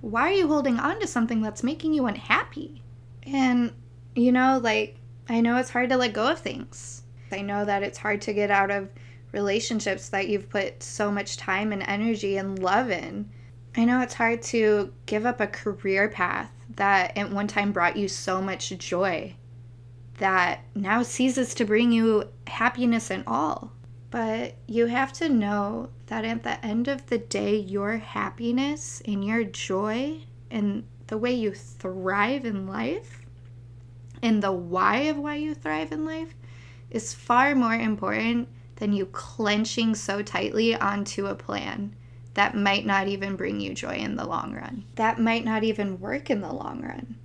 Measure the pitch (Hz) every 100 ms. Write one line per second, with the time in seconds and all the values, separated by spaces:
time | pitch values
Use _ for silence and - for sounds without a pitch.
0 | 233 220 285 392 339 302 269 233 285 403
1 | 415 247 226 226 220 - 240 320 320 311
2 | 254 202 - 254 480 - - - - -
3 | - - - 269 262 247 240 - - -
4 | - - 240 247 254 262 233 220 214 -
5 | - - - 233 233 247 - 240 247 254
6 | 247 214 233 330 - - - - - -
7 | - - - 196 202 202 208 202 196 -
8 | 208 104 - 143 208 143 196 - 196 -
9 | - - - 202 202 202 226 220 208 190
10 | - 196 190 208 190 208 196 - - -
11 | 202 202 196 - - 190 214 202 - 202
12 | 220 220 202 196 190 190 185 202 254 180
13 | 156 202 208 - - - - - 233 247
14 | 247 - 226 233 233 233 214 208 196 -
15 | - 208 226 240 208 - - 202 196 196
16 | 214 - 180 - - - - - 196 196
17 | 180 - 202 196 208 208 202 196 170 -
18 | 202 - - 185 190 185 - 185 - 180
19 | 190 165 - - - - - - - -
20 | - - 190 185 175 - - - 190 220
21 | 240 - 254 254 247 - 220 214 240 233
22 | 226 214 - - - - 233 240 240 233
23 | - 185 - 135 151 - - - - -
24 | - 240 226 220 233 - - 226 233 247
25 | 269 - 330 254 202 208 202 226 247 -
26 | - 226 220 233 233 - 220 220 240 269
27 | - 233 233 202 202 214 190 196 202 226
28 | 220 214 190 - 233 247 277 302 - -
29 | - 202 196 226 214 - - 190 208 220
30 | 277 320 - - - 233 208 202 226 -
31 | - 220 240 247 220 190 - - 190 185
32 | 185 196 208 277 240 202 190 196 233 359
33 | 466 - - - - - - - - -
34 | - - 233 214 202 185 175 180 196 214
35 | 294 294 294 294 302 294 311 311 311 311
36 | 311 320 320 - - - - - - 226
37 | - - - 240 269 277 240 226 226 208
38 | 196 214 226 233 247 - - - 214 202
39 | 190 - - - 214 208 220 - 226 214
40 | - 202 208 180 214 - 226 226 202 202
41 | 202 - 196 202 - 202 - - 202 -
42 | - - - - 202 214 202 202 208 196
43 | 196 202 196 190 175 202 196 190 - -
44 | 214 - - 170 - - - 247 - -
45 | 220 233 226 226 226 220 220 214 202 185
46 | 190 285 - 220 175 143 - - - -
47 | - 226